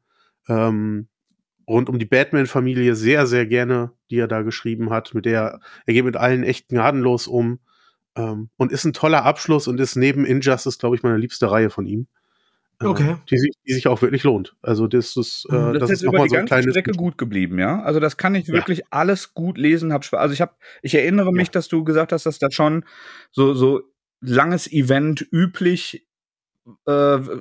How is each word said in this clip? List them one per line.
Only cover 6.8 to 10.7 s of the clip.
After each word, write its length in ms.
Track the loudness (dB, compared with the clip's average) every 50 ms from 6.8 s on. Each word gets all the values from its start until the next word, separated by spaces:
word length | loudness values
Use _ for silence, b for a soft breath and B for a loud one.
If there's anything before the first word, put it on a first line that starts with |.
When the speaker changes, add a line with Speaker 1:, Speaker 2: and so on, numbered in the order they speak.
| 2 2 2 2 0 0 0 0 -2 -4
Speaker 1:
um, 320 | -2 -2 -2 -2 -4 -6 _ _ _ _ _ _ _ _ _ _ _
ähm, 340 | -8 -8 -6 -6 -8 -10 -12 _ _
und 140 | -4 -2
ist 140 | -2 -2 -4
ein 80 | -4 -2
toller 300 | 0 0 2 2 4 4
Abschluss 440 | 2 0 0 0 0 0 0 0 -2
und 120 | -2 -2
ist 160 | -2 -2 0
neben 300 | 2 2 2 2 2 0
Injustice, 540 | 0 0 0 2 0 0 0 -2 -6